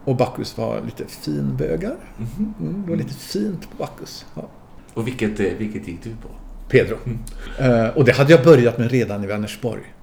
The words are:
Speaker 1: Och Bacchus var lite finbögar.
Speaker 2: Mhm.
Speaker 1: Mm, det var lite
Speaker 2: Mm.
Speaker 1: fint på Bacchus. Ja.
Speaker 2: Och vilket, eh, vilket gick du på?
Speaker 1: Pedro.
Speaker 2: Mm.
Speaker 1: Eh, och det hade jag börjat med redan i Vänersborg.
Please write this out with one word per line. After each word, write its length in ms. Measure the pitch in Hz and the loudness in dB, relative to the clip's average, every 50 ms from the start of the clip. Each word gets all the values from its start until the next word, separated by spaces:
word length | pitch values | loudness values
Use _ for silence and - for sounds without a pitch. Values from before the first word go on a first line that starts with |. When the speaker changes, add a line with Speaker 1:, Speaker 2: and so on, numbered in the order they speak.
| - | 0
Speaker 1:
Och 120 | - 131 | -2 2
Bacchus 420 | 123 120 - - - 117 - - - | 2 0 0 0 -8 -8 -8 -6 -6
var 220 | 113 113 113 - - | -4 -4 -4 -4 -6
lite 200 | 117 113 - - | -8 -10 -10 -12
finbögar. 880 | - - - - 151 - 71 - 139 135 131 147 156 160 165 190 220 320 359 - - - | -12 -12 -10 -6 -6 -4 -2 -2 -4 -2 -2 -2 -2 -2 -2 -4 -6 -8 -10 -14 -18 -12
Speaker 2:
Mhm. 380 | - - 120 - - 214 214 - - | -10 -10 -10 -6 -6 -6 -6 -6 -8
Speaker 1:
Mm, 220 | 165 156 175 202 | -6 -6 -6 -6
det 80 | 196 175 | -6 -4
var 60 | 170 | -4
lite 140 | 160 139 - - - - - - | -4 -4 -6 -10 -14 -12 -8 -4
Speaker 2:
Mm. 140 | 190 208 214 | -4 -4 -4
Speaker 1:
fint 180 | 185 - - - | -6 -8 -12 -14
på 60 | - | -10
Bacchus. 500 | - 147 - - - - - - - - - - | -10 -10 -10 -10 -16 -16 -16 -16 -18 -18 -14 -14
Ja. 80 | - - - - - - - - - - - - | -14 -14 -14 -18 -20 -20 -20 -20 -20 -20 -12 -8
Speaker 2:
Och 120 | 117 110 | -6 -6
vilket, 340 | 127 - - 113 101 - - | -6 -4 -2 -4 -4 -2 0
eh, 60 | 101 90 87 98 | -2 -2 -2 -4
vilket 300 | 110 104 - - - 85 | -6 -6 -6 -8 -10 -10
gick 140 | 85 - - | -12 -10 -12
du 60 | 113 | -12
på? 180 | 113 - - - - - - - - - - - | -12 -12 -14 -16 -16 -16 -16 -16 -16 -16 -6 4
Speaker 1:
Pedro. 280 | - 123 92 92 110 - - | 4 4 4 4 -2 -6 -6
Speaker 2:
Mm. 140 | 123 117 113 117 - - - - - - - | -8 -8 -6 -8 -12 -12 -12 -12 -12 -6 0
Speaker 1:
Eh, 300 | 135 127 120 117 110 113 | 4 4 4 4 4 2
och 160 | - - 135 | 2 6 6
det 80 | 120 | 6
hade 200 | - 123 139 143 | 6 6 8 8
jag 120 | 165 151 127 | 8 8 10
börjat 340 | 165 156 131 120 117 110 - | 10 10 10 8 4 2 2
med 120 | 117 120 | 0 2
redan 340 | 127 127 110 95 101 101 101 | 2 2 2 0 -2 -6 -4
i 20 | |
Vänersborg. 560 | 98 104 104 107 107 - - - 120 107 101 - - - - | -4 -4 -4 -4 -6 -8 -6 -6 -6 -6 -6 -12 -16 -20 -20